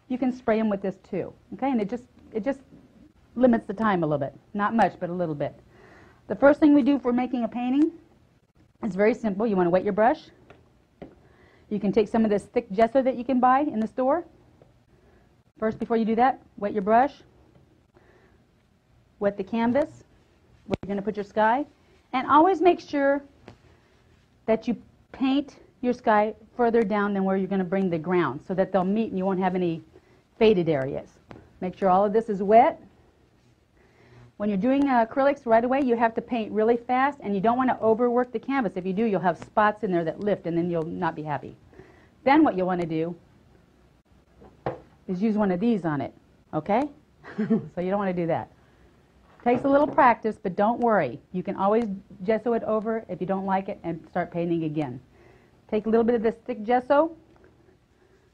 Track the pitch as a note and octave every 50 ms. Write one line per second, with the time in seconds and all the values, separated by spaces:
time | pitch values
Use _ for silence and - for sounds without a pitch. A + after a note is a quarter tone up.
0 | _ _ B3+ A#3+ C4+ B3+ B3 - - A#3+ G#3+ A3 A3 G#3+ G3+ G3 G3+ F#3+ F#3 -
1 | - _ - F3 - - - - _ _ G3+ - B3+ C#4 C4+ A3 G#3 F#3+ B3 A#3
2 | - _ _ _ - - - A3 G3+ C4+ C4 - - _ - - - _ _ -
3 | - _ _ _ _ _ _ A#3 B3+ B3 A#3 A3 - - G3 G3+ A3 G#3+ G3 F3
4 | E3 D3+ D3+ C#3 C#3 - - - _ _ - G3+ G3+ G#3+ A3 A3+ G3+ E3+ - -
5 | F#3 E3+ F3 F3+ F3 D#3+ D3+ C#3+ D3 B2 - - _ _ _ - - - - -
6 | - - _ _ _ - A3 - C4+ C#4+ D4+ - D#4+ D4 D4 D4 A#3+ C4+ C#4+ C4
7 | - B3 A#3+ B3 B3+ B3+ B3+ B3 A#3 G#3 - A#3+ B3 B3+ C4 C#4+ D#4 E4+ - -
8 | - _ _ _ _ _ _ _ _ _ _ _ _ _ _ _ - A3 F3 F#3+
9 | G#3 A3+ B3 B3 A#3+ G#3+ F#3 F#3+ A3+ A#3 G3 F#3 F3+ E3+ F3 F#3 - G#3 G3 G#3+
10 | G#3+ B3 D4+ - - - _ _ _ _ - - _ _ _ _ _ _ _ _
11 | - - - _ _ _ _ _ - _ _ _ _ _ G#3+ G3 G#3+ G3 - A#3
12 | G3+ - - A3+ A3 G#3+ G3+ G3 - - - A#3+ A#3 - F#3+ G3+ A3+ A3+ - C4+
13 | B3 C4 A#3+ A#3 A#3+ - C4+ B3 A#3+ B3+ B3+ C4+ D4+ D4+ - G#3+ A3 G#3+ - -
14 | B3+ C4 D4 F4 F4 - _ _ _ _ _ _ - _ _ _ _ _ _ _
15 | _ _ _ _ _ _ _ _ _ _ _ - A3 A3 A3 - A3+ - A#3 A3+
16 | A3+ G#3 A3+ A3 B3 C4+ C4 - - _ _ - G3+ G#3 G#3 G#3+ F#3+ G#3 A3 A#3
17 | C4 D4 - - - _ _ _ _ _ _ _ _ _ _ _ _ _ _ _
18 | _ _ _ _ _ _ _ _ _ _ _ _ _ _ _ _ _ _ _ _
19 | _ _ _ _ G#3 G3+ G3+ G#3 F#3+ - A#3 A3+ A#3 A#3+ A#3 C#4 D#4+ D#4 - -
20 | - _ _ _ _ _ _ _ _ _ _ _ _ - - - - F3+ G3+ G3+
21 | G3 A3 G3+ G#3 G3 - - A3 G#3+ A3 A#3 C#4 D4 - _ _ _ _ _ _
22 | _ _ - C4 - - C4+ D4+ E4 F#4 F#4+ D4+ E4 F4 F4 F4 - - - C#4+
23 | C#4 C#4 C#4 C#4+ - - _ _ - - - _ _ _ _ _ _ _ _ _
24 | _ _ _ _ _ _ _ _ _ - A3 A3 - A#3+ G#3+ - - - _ _
25 | _ _ - - C4 C4 C4 C#4+ C#4 - - - - _ _ _ - B3 A#3+ B3
26 | - A#3 G#3+ G#3 G#3+ A3 G#3+ - - _ _ - A#3+ A#3 A3 A#3 A#3 F#3 A3 G#3
27 | G3+ G3+ G3+ G3 F#3+ F#3+ F#3+ G3 F#3+ F3+ G3 F#3+ F#3 E3+ F#3+ G3 G3 F#3 E3+ E3
28 | D#3 F3+ F#3 F3+ E3 C3+ C#3 D3+ - - F#3+ F3+ F#3+ F#3 - F#3+ F3+ F#3+ G3+ A3
29 | A3+ - F#3+ F#3 F#3 G3 G3 F3+ F#3+ F#3 F3+ F#3 F3+ E3+ E3 D#3+ - - _ -
30 | _ _ _ _ _ _ _ _ A#3 G#3+ G#3+ F#3 E3+ E3 D#3 C3+ C3 C3+ D3+ -
31 | - - _ _ _ _ - - - _ _ _ F#3+ F#3 F3+ - G3 F#3+ F3+ F#3+
32 | G3+ G#3+ G3 A3+ A3 - G#3 F3+ G3+ F#3+ A3 A#3 C4 D#4+ - - - - _ _
33 | _ _ _ _ _ _ _ _ _ _ _ _ _ _ _ _ _ _ _ _
34 | _ _ - - - - _ - G#3 G#3+ G3+ F#3 G3 B3+ C4+ C#4 C#4+ C#4+ C4 A#3+
35 | A3+ A3+ - C#4 C4+ C#4+ C#4+ C#4 - A#3 A3+ A3+ A#3 B3 C4 C#4 D4 B3 A3+ A3+
36 | A#3+ A3+ A3+ A#3+ A3+ - B3 A#3 G#3+ G3+ G3 G#3 A3 A3+ B3 A#3+ - - B3 B3+
37 | C4+ C#4+ C#4+ - - G#3 G3+ G3 F3+ A3+ A#3+ B3+ B3+ B3 - - - A3 A3+ G#3+
38 | B3 B3 A#3 B3 B3 B3 - A3 - - C4+ C#4 A#3 F3+ - F#3 F3 F#3+ F#3 G3
39 | A3+ A3+ G3 F3 D#3 F#3 E3 - - - _ A3 G#3+ G#3+ G#3 - - F#3+ F3+ E3+
40 | E3+ E3 - - G3+ G#3 F#3+ F#3 - E3+ E3+ E3+ E3 F3 E3+ E3 D#3 E3+ F3+ F3+
41 | F3+ E3 E3+ E3+ D3+ D#3 C#3+ C3+ - - - - _ - - - - - - -
42 | - _ _ _ - B3+ C#4 D#4+ D#4 B3 F#3+ F#3 F#3 F3+ F#3 F3 F3 D#3+ D#3+ D#3
43 | D#3+ E3+ F3 - _ _ _ _ _ _ _ _ _ _ _ _ _ _ _ _
44 | _ _ _ _ _ _ _ _ - - - _ _ - - - - _ _ _
45 | _ - F#3 F3+ G#3+ A3+ G3+ G#3+ G#3+ G3 F3+ F3 A3 A#3+ A#3 F#3+ D#3+ E3 D3 C3+
46 | A#2+ - - _ _ _ _ _ _ _ - D#3 D3+ - G3+ A#3+ D4 D4 - -
47 | _ _ _ _ - - - - G#3+ D3+ A3 F#3+ - - - F3+ F3+ F#3 G3 G#3
48 | G3+ F#3+ F3+ F3 E3+ E3 D#3 B2 - - _ _ _ _ _ _ _ _ _ _
49 | _ _ _ _ _ _ _ - - A#3+ B3 B3 C4 C#4 C#4 C#4+ D4+ D4+ - -
50 | D4 B3 A3+ A3+ - G#3+ G#3 - - - F3 G#3 G3+ G#3+ A#3+ B3 A#3+ A#3 G#3+ F#3+
51 | D#3 B2 A#2 - - _ - F#3 - F#3+ - - F#3+ G3+ G#3+ A#3 A#3+ G#3 F#3+ G3
52 | - _ - - F#3 G3+ A3 G#3+ G#3+ B3 A#3 A3+ - - A3 A3 G3+ A3+ A3 A3+
53 | - - F#3 D#3 F#3 F3 F#3+ F#3+ F#3+ G3 F#3+ G3 G3 G3 - - - E3+ D#3+ D#3+
54 | - - _ F3+ E3+ E3+ - E3+ E3+ F3 E3+ E3 D#3+ D3+ D3 D#3 D3 B2+ A#2+ -
55 | - _ _ _ - - - _ _ _ _ _ _ - A3 G#3+ G#3 A3 A3 A3+
56 | A#3 A3 B3 A#3 G#3 A3+ A3+ - _ - B3 G#3+ G#3 G#3 A#3+ B3 B3 - C#4+ C#4+
57 | D#4+ E4 E4 - - _ _ _ - - _ _ _ _ _ _ _ _ _ _
58 | _ _ _ _ _ _